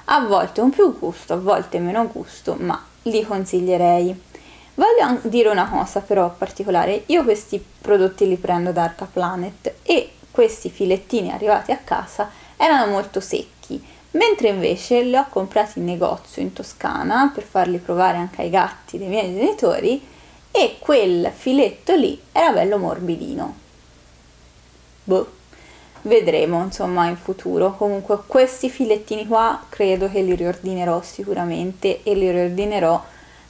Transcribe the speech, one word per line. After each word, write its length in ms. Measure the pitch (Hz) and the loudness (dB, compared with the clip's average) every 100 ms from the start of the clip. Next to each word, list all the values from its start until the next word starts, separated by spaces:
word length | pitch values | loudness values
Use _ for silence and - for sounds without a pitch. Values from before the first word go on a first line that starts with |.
| - | -2
A 200 | 294 233 | 0 2
volte 340 | 196 185 - | 0 0 0
con 100 | 247 | 2
più 280 | 285 370 - | 4 4 2
gusto, 360 | 165 - - | -6 -8 -6
a 40 | 170 | -2
volte 400 | 185 - 175 175 | 0 0 0 -4
meno 300 | 175 214 226 | -2 -2 -2
gusto, 480 | - - - - 170 | -6 -14 -10 -8 -4
ma 260 | 180 - - - | -4 -6 -10 -10
li 220 | 233 214 | -4 -2
consiglierei. 1000 | 220 196 190 185 180 175 175 175 180 185 - - - - - | -2 -4 -2 -2 0 2 4 4 2 -4 -12 -20 -20 -20 -12
Voglio 280 | - 403 466 | 0 4 4
an-, 180 | - 247 | 4 0
dire 280 | 226 240 214 | 0 2 4
una 180 | 196 180 | 4 0
cosa 320 | 190 185 196 | -2 -4 -4
però 340 | 196 196 175 | 0 0 0
particolare, 680 | 175 190 - 202 180 170 208 - | -2 -8 -6 -2 0 0 -2 0
io 160 | 330 | 2
questi 420 | 247 214 - 202 - - | 2 0 -2 -8 -10 -10
prodotti 460 | - 202 190 190 190 | 2 4 4 2 0
li 100 | 180 | 2
prendo 360 | - 175 175 | 0 0 0
da 100 | 175 | 0
Arca 240 | 165 - 190 | -2 -4 -8
Planet 680 | 185 175 180 185 - - - | -4 -4 -4 -8 -8 -10 -6
e 300 | - 330 - - - | 0 0 0 -8 -4
questi 360 | - 226 220 - | 2 2 2 -8
filettini 640 | - 190 190 - 233 180 | -4 0 0 0 -4 -2
arrivati 400 | 196 208 202 - | -2 0 0 0
a 80 | 269 | -4
casa 500 | - - 180 - 208 - - - | -4 -6 -4 -8 -8 -10 -18 0
erano 340 | 320 277 214 | 2 4 2
molto 300 | 196 190 190 | -2 -4 -6
secchi, 380 | 185 - - _ - - - - - | -6 -6 -8 _ -14 -12 -14 -20 -6
mentre 360 | 311 453 415 226 | 0 2 2 0
invece 540 | 196 170 185 - 240 | 0 0 -2 0 0
li 120 | 247 | 2
ho 120 | 254 269 | 0 0
comprati 500 | 196 196 214 214 - | -4 -2 -2 -2 -4
in 60 | |
negozio 580 | 175 175 175 - - - | -6 -2 -2 -4 -10 -8
in 100 | 185 | -8
Toscana 800 | 185 185 - - - 185 233 277 | -8 -14 -8 -6 -4 0 2 2
per 120 | 240 | 0
farli 340 | - 190 180 175 | -4 0 0 -2
provare 380 | 175 175 185 175 | -2 0 2 0
anche 260 | 180 - | -4 -6
ai 80 | 170 | -2
gatti 480 | 185 - - - - | 0 0 -4 -14 -10
dei 80 | 190 | -4
miei 260 | 214 190 | -4 -2
genitori 720 | 185 302 415 202 - 208 269 - - - - - | 0 -2 2 0 2 0 -2 -6 -20 -20 -20 -4
e 260 | - 262 - | 0 0 0
quel 500 | - 277 196 175 175 | 2 4 4 2 -2
filetto 600 | - 262 277 233 - - | -4 0 2 2 0 0
lì 260 | 349 - 285 - | 2 2 -2 -4
era 180 | - 330 | 2 2
bello 260 | 196 180 208 | 2 2 0
morbidino. 800 | 170 - 175 165 - - - - - - - - - _ _ _ - - - - _ - | -2 -4 -4 -6 -6 -8 -10 -12 -20 -20 -20 -20 -20 _ _ _ -20 -20 -20 -20 _ -14
Boh, 280 | - 185 - - - - - - - - | -2 -2 -2 -10 -20 -20 -20 -20 -20 -12
vedremo 580 | 208 220 170 156 156 170 | 2 4 4 2 2 0
insomma 440 | 190 - 185 180 170 | -2 -4 -2 0 0
in 100 | 175 | -2
futuro. 600 | - 190 180 175 185 196 | -6 -6 -4 0 0 0
Comunque 420 | 208 196 196 208 - | -2 -2 -2 -2 2
questi 420 | 262 254 - 254 | 2 4 2 -6
filettini 600 | - 233 214 - 214 208 | -2 0 0 -2 -8 0
qua 340 | 226 226 220 - | 2 2 0 -8
credo 420 | - 196 185 190 | -2 0 2 0
che 120 | 196 | 0
li 120 | 185 | 0
riordinerò 680 | 180 175 180 185 185 175 170 | 0 -2 -4 -6 -4 -2 -2
sicuramente 1000 | 175 - 196 196 175 165 180 185 202 - | -4 -10 -6 -4 -4 -4 -6 -2 -2 -2
e 120 | - | -2
li 160 | 196 185 | 0 2
riordinerò 720 | 180 180 180 208 208 165 170 - - - - - | 0 0 -2 -2 0 2 0 -2 -16 -20 -20 -4